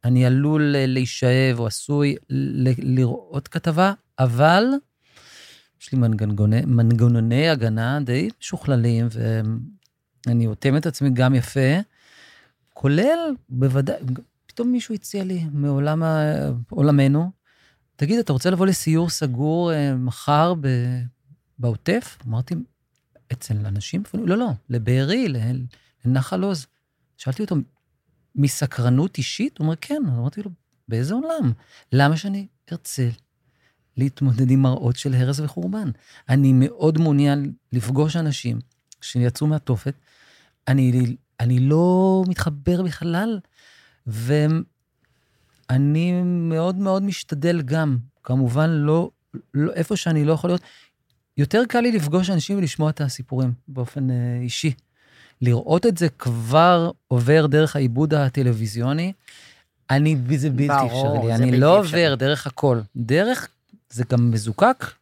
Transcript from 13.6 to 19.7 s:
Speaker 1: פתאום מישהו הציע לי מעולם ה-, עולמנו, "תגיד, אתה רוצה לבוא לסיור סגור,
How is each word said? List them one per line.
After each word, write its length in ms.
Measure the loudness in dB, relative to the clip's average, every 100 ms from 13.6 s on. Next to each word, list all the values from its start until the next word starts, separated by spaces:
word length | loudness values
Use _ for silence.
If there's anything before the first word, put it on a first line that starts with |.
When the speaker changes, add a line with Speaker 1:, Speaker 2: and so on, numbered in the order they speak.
| 0 0 -2 -4 -6 -8 -10 _ _
Speaker 1:
פתאום 260 | -6 -2
מישהו 220 | -2 -4
הציע 300 | -10 -8 -8
לי 200 | -6 -4 -4
מעולם 500 | -2 -2 0 0 0
ה-, 480 | 0 0 0 -2 -4 -6 -8
עולמנו, 600 | 0 4 6 4 4 0 -6 _ _ _ _ _ _
"תגיד, 220 | 0 0
אתה 140 | 0
רוצה 180 | 0 0
לבוא 160 | 2 2
לסיור 440 | 2 2 2 0
סגור, 640 | -2 -4 -2 0 0 0